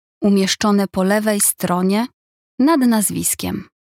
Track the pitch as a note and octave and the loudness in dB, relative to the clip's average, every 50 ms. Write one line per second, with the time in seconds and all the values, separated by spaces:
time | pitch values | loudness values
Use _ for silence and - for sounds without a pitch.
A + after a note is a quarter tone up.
0 | _ _ _ _ - G#3 G3+ G3 F#3+ F3+ - - - G#3+ G3+ G3+ G3 F#3 - F#3+ | _ _ _ _ 0 2 2 4 2 0 -2 -2 0 2 2 2 0 -2 -2 -2
1 | F#3 F#3+ G3+ G#3+ G#3+ A3 G#3+ G3+ - - - - - F3+ F3+ F3+ F#3 F#3 G3 G#3+ | 0 0 0 0 0 0 -2 0 -2 -4 -4 -4 -4 -2 -2 0 0 0 0 0
2 | A#3+ - - _ _ _ _ _ _ _ _ - B3 D4 E4+ D4 B3+ A#3+ A3+ G#3+ | -2 -6 -10 _ _ _ _ _ _ _ _ 0 2 2 2 2 2 2 2 2
3 | G3+ - E3+ E3+ E3+ - - - - F3+ - - - - _ _ | 0 -2 -4 -4 -4 -4 -6 -6 -6 -6 -8 -8 -10 -14 _ _